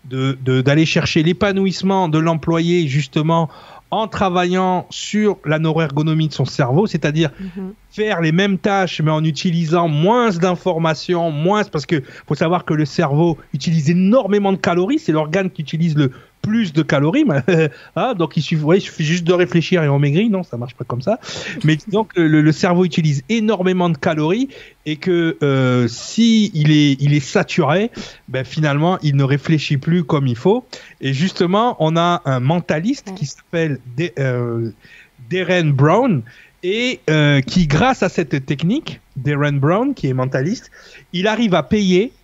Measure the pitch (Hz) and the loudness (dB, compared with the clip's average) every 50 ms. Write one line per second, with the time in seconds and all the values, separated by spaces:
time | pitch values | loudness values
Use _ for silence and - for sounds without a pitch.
0 | - 127 127 131 131 135 135 131 131 127 127 131 123 135 143 156 165 - - 170 | -14 -8 -6 -4 -2 -2 -4 -2 -2 0 0 2 2 4 4 4 2 2 0 -2
1 | 139 - - 170 156 170 180 175 220 202 190 196 196 196 170 - - 190 196 190 | -2 0 0 2 2 2 0 0 0 0 0 0 0 -2 -2 -2 -2 0 0 0
2 | 185 160 151 156 160 170 165 156 - 165 165 165 165 170 175 175 165 139 127 151 | 0 0 0 0 0 0 -2 -2 -2 -2 0 0 2 2 2 2 0 0 -2 -2
3 | 143 - - 160 151 160 170 165 165 147 - - - - - - _ _ - 202 | -2 -2 -2 -2 0 2 2 0 0 -2 -6 -18 -20 -20 -20 -20 _ _ -4 -4
4 | 220 196 - - 208 190 175 180 180 180 180 185 185 185 185 180 - - - - | -4 -4 -2 -2 -2 0 2 0 0 0 0 0 0 0 -2 -2 -4 -8 -14 -12
5 | - - - 214 214 208 185 - - 151 156 156 160 160 151 160 165 147 143 147 | -10 -4 -2 0 0 0 0 -2 -2 -2 -2 0 0 0 2 2 0 0 0 -2
6 | 151 160 156 160 - - - - 135 131 - - 143 120 127 156 - - - 160 | 0 0 0 0 0 -2 0 -2 -4 -2 0 0 0 2 2 2 2 0 -2 -2
7 | - 151 147 160 165 147 - - 190 190 170 196 190 185 196 _ _ _ _ 202 | -2 0 0 0 0 0 -2 -8 -14 -12 -10 -10 -12 -12 -12 _ _ _ _ -4
8 | 214 214 202 165 165 156 160 175 202 202 196 175 - 214 196 196 185 165 - - | -2 -2 0 0 0 0 2 2 2 0 0 0 0 0 0 0 0 -2 -2 -2
9 | 156 156 156 156 156 160 156 - - 190 165 170 170 151 165 175 170 165 147 147 | 0 0 0 2 0 -2 -2 -2 -4 -2 -2 -2 -2 0 0 0 2 2 0 2
10 | 160 196 233 247 240 226 185 165 170 185 180 - - 185 170 160 165 160 156 - | 2 2 4 4 2 0 0 0 0 0 0 -2 -2 -2 -2 0 0 0 -2 -2
11 | - - 180 170 170 165 151 143 156 180 208 214 208 208 - 156 135 - 170 147 | -2 -2 -2 0 0 -2 -2 0 0 2 2 2 0 -2 -4 -8 -4 -2 -2 -2
12 | 135 - - - - - 151 - 180 160 180 175 - - 165 151 156 143 - - | -4 -6 -20 -20 -6 -6 -2 0 0 0 0 -2 0 -2 0 0 0 -2 0 -2
13 | 165 143 139 147 170 170 156 - - _ - 139 - 175 165 165 143 147 175 180 | 0 0 2 2 2 2 0 -2 -8 _ -10 -6 -2 0 0 2 2 2 2 2
14 | 185 196 220 269 233 190 202 208 202 196 196 - - 196 175 175 180 202 285 311 | 4 4 4 2 2 2 0 2 2 0 0 0 0 0 2 2 0 0 -2 -2
15 | - - 156 156 156 147 156 196 190 185 - - 156 131 - 156 170 170 147 151 | 0 0 0 0 0 0 -2 -2 -2 -2 -6 -8 -10 -8 -4 -2 0 0 2 2
16 | 147 127 - - - _ _ _ - 190 214 233 220 175 139 160 151 - 160 139 | 0 0 -2 -6 -20 _ _ _ -4 -2 0 0 -2 0 0 -2 0 2 0 2
17 | 143 156 190 294 320 233 147 135 - - 180 160 160 143 - - - - _ 160 | 2 2 2 2 2 2 0 0 0 2 2 2 2 0 -2 -10 -20 -10 _ -4
18 | 196 254 247 175 165 147 - 165 147 - 170 156 151 147 175 208 202 - - - | -2 -2 -2 -2 -4 -2 -2 -4 -2 -2 -2 -2 2 2 2 2 0 -4 -8 -6
19 | 156 147 170 180 170 165 180 175 180 175 - 170 156 - 185 175 156 143 139 139 | -2 -2 -2 -2 0 0 2 2 2 2 2 0 0 2 0 0 2 2 2 2
20 | 147 143 143 175 226 240 196 190 175 _ - 117 120 127 - _ 127 - 120 123 | 2 2 2 0 0 0 -2 -2 -4 _ -10 -10 -10 -12 -12 _ -10 -8 -8 -4
21 | 131 190 220 - - - - - - - - - - 151 156 151 - 220 185 214 | -2 -4 -4 -4 -6 -14 -14 -12 -12 -12 -10 -2 0 0 0 0 -2 -2 -2 -2
22 | 220 - - 180 165 156 156 156 151 156 156 - - 185 175 175 185 175 - - | -2 -2 0 0 2 4 4 4 4 4 2 2 0 2 2 2 2 2 0 0
23 | 160 156 143 139 - - 220 233 214 214 214 180 180 185 185 180 180 175 165 139 | 0 0 0 -2 -2 -2 -2 0 0 0 0 0 0 0 2 2 0 0 0 0
24 | - 190 160 156 151 156 190 233 269 277 - - - - _ _ _ 151 156 147 | 0 -2 0 0 0 0 0 -2 -2 -6 -8 -20 -20 -20 _ _ _ -8 -8 -4
25 | - 185 175 170 165 160 165 - 151 143 135 135 131 127 123 123 123 117 117 - | -2 0 0 2 0 0 -2 0 0 0 2 2 2 2 2 2 0 0 -4 -8
26 | - - - - 233 233 226 220 208 202 - 156 151 151 151 151 147 147 135 131 | -14 -6 0 2 2 4 4 4 2 0 0 0 2 4 4 4 4 2 2 2
27 | 143 143 143 147 135 - - 202 - - - - 156 131 156 190 208 240 - 226 | 2 2 2 0 0 0 -2 -2 -2 0 0 0 0 2 2 0 0 -2 -6 -12
28 | - - - - _ - 127 131 131 - - 160 151 147 139 147 156 175 185 - | -16 -16 -18 -20 _ -8 -6 -6 -6 -6 -4 -2 0 0 0 0 0 0 0 0
29 | 151 151 139 139 139 127 139 139 - - 160 147 - - 151 131 - 165 165 180 | -2 0 0 2 2 0 0 -2 0 0 0 0 0 -2 -4 -4 -2 0 0 0
30 | 170 - 170 143 139 131 117 110 - 185 214 254 - _ - - - - - _ | 0 0 -2 0 0 -2 -4 0 2 2 2 2 -2 _ -20 -20 -20 -20 -18 _
31 | - 135 135 131 170 190 - - 190 170 190 208 233 247 - - 156 156 160 165 | -6 -6 -2 -2 -2 -2 0 -2 0 2 2 2 0 0 0 0 -2 0 2 2
32 | 170 175 175 170 - 143 131 127 123 135 170 180 - - 175 156 170 226 285 - | 2 2 0 0 -2 -2 -2 0 0 0 0 0 0 -2 -4 -2 -2 -4 -4 -4
33 | _ 202 190 180 156 135 - _ _ _ - 170 165 156 139 117 - 127 120 127 | _ -14 -10 -10 -10 -10 -10 _ _ _ -4 -4 -2 -2 -4 -6 -10 -12 -6 -6
34 | 170 175 - - 139 131 123 123 120 120 117 117 113 110 104 _ _ - - - | -6 -6 -4 -4 -4 -2 -2 -2 -4 -4 -4 -4 -6 -6 -8 _ _ -20 -20 -20
35 | - _ _ _ 123 113 170 185 180 165 185 180 165 151 143 127 143 151 175 220 | -20 _ _ _ -10 -6 -4 -4 -2 0 0 2 2 2 2 4 4 4 4 4
36 | 262 262 185 127 110 - - - - _ _ _ - 180 202 226 247 254 247 - | 4 2 0 -2 -4 -8 -20 -20 -20 _ _ _ -6 -4 -2 -2 -2 -4 -4 -4
37 | _ - 160 156 147 147 143 139 127 - - 185 175 147 139 156 220 262 262 - | _ 0 2 2 4 4 4 2 0 0 0 0 2 2 2 2 2 2 2 0
38 | 208 180 - - 175 - 160 139 131 - 156 139 156 175 233 311 - - - - | -2 -2 -2 -4 -4 -2 -4 -6 -4 -4 -6 -4 -2 -2 -2 -2 -4 -8 -14 -14
39 | _ _ _ 135 120 139 147 139 147 147 143 139 131 151 175 208 254 285 269 - | _ _ _ -6 -4 -4 -2 0 0 0 0 0 2 2 2 2 0 -2 -4 -4
40 | - 135 127 127 127 135 139 135 131 170 233 - - - _ - - - - - | -4 -2 -2 -2 -2 -2 -2 -2 -2 -2 -4 -6 -10 -20 _ -20 -20 -20 -20 -20
41 | - _ - 175 160 214 214 226 240 208 175 160 143 - - 208 208 185 180 175 | -20 _ -6 -2 -2 0 0 0 0 2 2 0 2 2 0 2 4 4 4 4
42 | 220 277 _ _ | 2 0 _ _